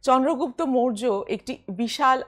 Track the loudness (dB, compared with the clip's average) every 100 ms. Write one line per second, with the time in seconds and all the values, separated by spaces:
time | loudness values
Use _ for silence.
0 | 4 4 4 0 -4 -4 0 2 0 0
1 | -2 -2 -4 -8 -6 -12 -10 -6 -4 0
2 | 2 2